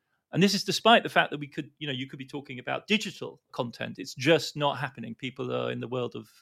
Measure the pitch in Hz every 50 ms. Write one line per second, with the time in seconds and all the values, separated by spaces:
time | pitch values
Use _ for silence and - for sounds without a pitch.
0 | _ _ _ _ _ _ - 160 190 202 190 175 - - 165 - - 220 233 208
1 | - 151 - 175 - - 147 147 147 135 - - 139 - _ - 151 143 131 127
2 | 135 131 - 135 131 135 - 143 135 - 131 123 - 135 131 127 - - 214 214
3 | 214 190 - - - - - - _ _ - - 123 117 - - 120 120 120 -
4 | - - - 135 123 156 165 147 - - - 147 147 143 135 120 147 131 - 131
5 | 117 117 113 - 135 131 131 - 127 123 123 123 123 120 123 123 123 117 123 127
6 | 120 117 - 113 110 _ _ _